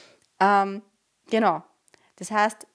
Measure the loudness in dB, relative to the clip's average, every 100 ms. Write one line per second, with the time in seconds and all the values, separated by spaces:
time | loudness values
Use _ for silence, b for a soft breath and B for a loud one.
0 | B B B -2 2 2 0 -6 -16 _
1 | _ _ -6 -2 0 0 -6 _ _ _
2 | b b -6 0 0 -2 -18